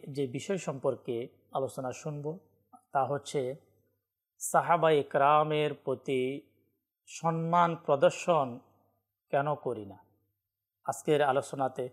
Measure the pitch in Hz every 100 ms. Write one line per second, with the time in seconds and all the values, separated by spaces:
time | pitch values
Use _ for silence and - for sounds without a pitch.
0 | - 139 135 127 - 190 - 135 139 117
1 | - 117 131 _ _ 143 131 - 127 120
2 | 156 147 147 185 - _ _ - _ 139
3 | 127 143 - 147 127 143 _ _ _ _
4 | _ _ _ _ - 170 139 170 160 147
5 | 135 147 139 151 156 151 151 135 143 120
6 | - 131 127 139 - _ _ _ _ _
7 | - - 165 165 165 175 170 156 - 139
8 | 170 - - 160 131 123 - _ _ _
9 | _ _ _ 143 147 143 131 110 98 95
10 | _ _ _ _ _ _ _ _ - -
11 | - 147 143 135 - 139 131 139 127